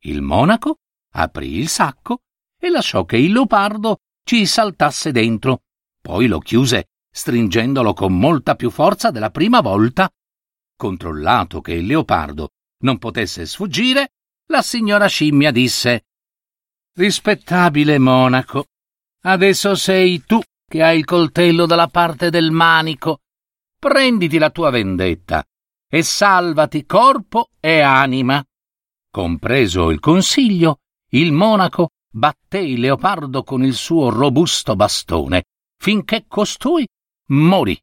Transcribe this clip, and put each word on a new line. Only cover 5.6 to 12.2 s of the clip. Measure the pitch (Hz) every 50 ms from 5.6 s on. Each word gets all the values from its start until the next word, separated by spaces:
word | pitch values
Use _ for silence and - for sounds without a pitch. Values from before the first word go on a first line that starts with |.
| _ _ _ _ _ _ _ _
Poi | _ - 80 95 123
lo | 120 95 76
chiuse, | - - 110 113 135 127 127 101 - _ _ _ _ _
stringendolo | _ - - - 123 120 113 101 90 113 113 127 139 131 123 107 101
con | - 98 95 92
molta | 90 95 - 170 139 - - 143
più | - - 120
forza | - - - - 208 - - 233
della | 151 113 107 107
prima | - - 156 220 247 240
volta. | 165 107 95 101 110 120 127 - 190 180 _ _ _ _ _ _ _ _ _ _ _ _ _
Controllato | _ - 107 95 85 95 87 80 76 76 90 - 113 92 - - 82
che | - - 82
il | 85 85
leopardo | 101 139 160 - - - 85